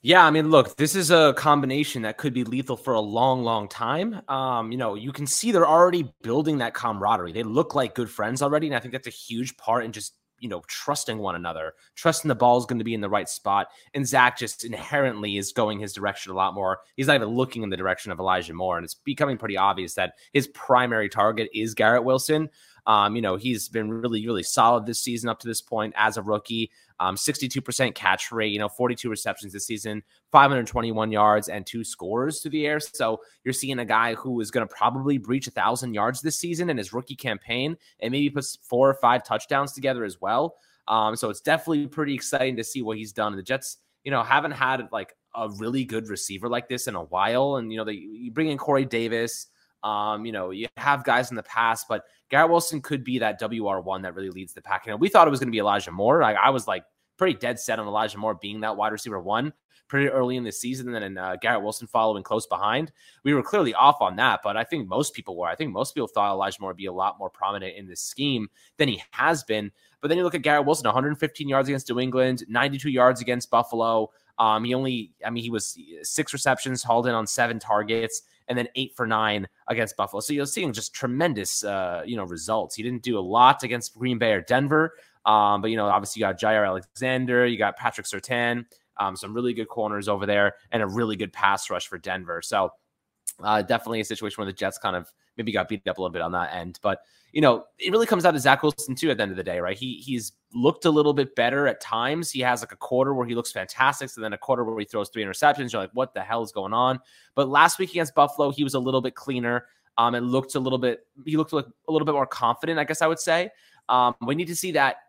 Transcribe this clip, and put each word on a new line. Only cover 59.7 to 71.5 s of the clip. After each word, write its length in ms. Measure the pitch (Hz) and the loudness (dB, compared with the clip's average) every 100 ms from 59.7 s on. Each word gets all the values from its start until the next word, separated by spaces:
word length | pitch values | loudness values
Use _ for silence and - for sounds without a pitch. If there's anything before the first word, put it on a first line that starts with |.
| _ _ | _ _
pretty 200 | 139 139 | 0 2
early 280 | 135 123 127 | 2 0 -2
in 80 | |
the 80 | 117 | -6
season, 420 | - 123 131 123 | -8 -8 -8 -6
and 80 | 117 | -6
then, 160 | 98 95 | -8 -8
uh, 180 | 92 92 | -8 -2
Garrett 220 | 110 117 | 0 0
Wilson 240 | 104 - 113 | -2 -8 -4
following 360 | 117 110 104 | 2 2 0
close 240 | 95 113 - | -2 -4 -2
behind. 440 | 87 101 123 160 _ - _ | -2 0 0 -4 _ -20 _
We 100 | 139 | 0
were 80 | 147 | 2
clearly 320 | 117 208 143 | 2 2 2
off 260 | 98 135 143 | 6 6 6
on 160 | 95 92 | 0 2
that, 240 | 127 98 | 2 2
but 140 | 104 104 | 0 -2
I 80 | |
think 240 | - 165 98 | -2 -4 -2
most 240 | 104 147 | -2 -2
people 240 | - - 87 | -6 -12 -6
were. 120 | 85 | -6
I 60 | |
think 180 | 85 151 | -4 -4
most 220 | 95 139 | -4 -4
people 140 | 151 113 | -4 -2
thought 240 | - 101 | 0 0
Elijah 260 | 98 98 92 | 0 -4 -4
Moore 100 | 98 | -10
would 80 | 90 | -8
be 80 | 95 | -8
a 60 | |
lot 260 | 90 98 - | -2 -4 -4
more 100 | 95 | -12
prominent 480 | - 98 101 95 90 | -6 -4 -4 -8 -12
in 100 | 95 | -16
this 140 | 87 | -12
scheme 480 | - - 143 123 104 _ _ - | -12 -6 -4 -2 -6 _ _ -2
than 100 | 143 | 0
he 140 | 98 - | 0 -8
has 340 | - 143 160 | 0 0 0
been. 260 | - 107 104 _ _ _ | -2 -4 -4 _ _ _
But 80 | 147 | -2
then 80 | 170 | 0
you 80 | |
look 100 | 180 | 0
at 80 | 156 | 0
Garrett 220 | 139 147 | 2 2
Wilson, 220 | 143 151 123 | 4 2 2
a 60 | |
hundred 260 | 120 139 151 | 2 0 -2
fifteen 300 | 156 - | -4 -4
yards 200 | 143 | 0